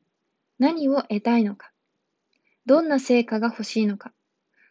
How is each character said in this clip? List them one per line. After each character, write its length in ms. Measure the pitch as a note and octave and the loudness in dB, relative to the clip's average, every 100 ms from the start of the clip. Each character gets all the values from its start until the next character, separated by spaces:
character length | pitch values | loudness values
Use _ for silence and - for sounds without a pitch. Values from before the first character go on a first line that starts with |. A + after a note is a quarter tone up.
| _ _ _ _ _ _ | _ _ _ _ _ _
何 280 | C4+ E4 C#4 | 0 0 -2
を 140 | C#4 | -2
得 180 | - G#3 | -2 -4
た 180 | A3+ A#3+ | 0 0
い 60 | |
の 120 | G#3 G3+ | 0 -4
か、 160 | - _ _ _ _ _ _ _ _ _ - | -20 _ _ _ _ _ _ _ _ _ 2
ど 140 | D4 | 2
ん 60 | E4 | 4
な 120 | C#4 | -2
成 240 | C4+ B3 | 2 0
果 160 | A#3 A3 | 2 -2
が 80 | A#3 | -4
欲 160 | A3+ | -6
し 180 | G#3+ A3 | -6 -2
い 60 | G#3 | -2
の 100 | G3+ | -4
か、 160 | - _ _ _ _ _ _ | -12 _ _ _ _ _ _